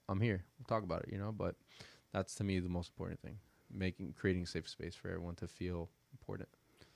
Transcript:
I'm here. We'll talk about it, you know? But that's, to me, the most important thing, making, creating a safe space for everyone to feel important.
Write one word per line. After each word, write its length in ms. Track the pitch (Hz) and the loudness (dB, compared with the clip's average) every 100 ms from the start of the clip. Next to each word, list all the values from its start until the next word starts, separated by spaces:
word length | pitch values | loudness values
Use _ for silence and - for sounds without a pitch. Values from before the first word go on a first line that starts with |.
| - | 0
I'm 120 | 95 | 4
here. 240 | 117 95 - - | 4 4 -2 -10
We'll 80 | 127 | 0
talk 180 | 113 | 0
about 200 | 95 82 | 2 -2
it, 60 | - | -2
you 60 | 98 | -4
know? 120 | 101 | -2
But 220 | 107 90 - _ - - - _ | 0 -2 -2 _ -20 -20 -20 _
that's, 220 | 101 92 - | 0 0 0
to 80 | 101 | 2
me, 140 | 95 | 4
the 100 | 90 | 4
most 200 | 87 87 | 0 -2
important 300 | - 90 87 | -6 -6 -6
thing, 180 | - 107 - _ - | -10 -12 -14 _ -10
making, 440 | - 92 87 92 | -2 -2 0 -6
creating 300 | - 101 90 | 0 4 4
a 40 | 87 | 2
safe 220 | 85 80 | -2 -4
space 260 | - 85 - | -8 -8 -6
for 140 | 90 | -6
everyone 260 | 87 87 85 | -4 -4 -6
to 120 | 85 | -8
feel 420 | - 90 87 82 _ _ | -4 -2 -2 -4 _ _
important. 340 | 127 - 98 - _ _ - - | -18 -10 -8 -8 _ _ -20 -20